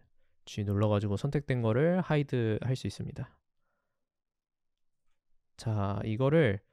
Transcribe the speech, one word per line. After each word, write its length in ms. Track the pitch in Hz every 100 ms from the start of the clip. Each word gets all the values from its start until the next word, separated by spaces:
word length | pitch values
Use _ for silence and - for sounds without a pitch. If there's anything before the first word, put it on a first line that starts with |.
| - _ _ _ -
G 180 | -
눌러가지고 520 | 101 101 107 104 104 101
선택된 440 | 143 147 - 127
거를 400 | 113 117 160 185
하이드 580 | - 151 143 127 113 107
할 140 | 117 131
수 100 | 107
있습니다. 520 | - - - - _ _ _ _ _ _ _ _ _ _ _ _ _ _ _ _ _ _ _ _ _ _ -
자, 440 | 113 107 98 101
이거를 560 | 110 110 135 165 131 95 _